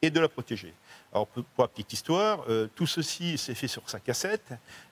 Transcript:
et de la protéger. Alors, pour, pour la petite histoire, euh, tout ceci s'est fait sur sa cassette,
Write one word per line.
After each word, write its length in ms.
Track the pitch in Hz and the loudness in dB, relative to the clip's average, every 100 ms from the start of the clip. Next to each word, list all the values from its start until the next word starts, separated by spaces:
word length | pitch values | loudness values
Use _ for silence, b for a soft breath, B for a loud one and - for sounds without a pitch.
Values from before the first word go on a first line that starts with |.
et 100 | 160 | 2
de 100 | 156 | 4
la 80 | 156 | 4
protéger. 440 | - - 107 85 82 B B B | 2 -6 -6 -8 -18 B B B
Alors, 140 | 104 107 | -2 -2
pour, 160 | 123 | -4
pour 220 | 120 - | -4 2
la 40 | 120 | 2
petite 240 | - - | 0 -8
histoire, 520 | - - 175 214 196 117 | -6 0 4 4 2 0
euh, 200 | 113 110 - | 0 0 -2
tout 100 | 170 | -2
ceci 500 | 170 156 - 175 151 | 0 -2 -4 -4 -4
s'est 200 | - 120 | -4 -4
fait 100 | 131 | -6
sur 240 | 120 - | -6 -8
sa 80 | 104 | -8
cassette, 540 | - 120 190 214 - 123 B B B | -2 -2 0 -2 -6 -16 B B B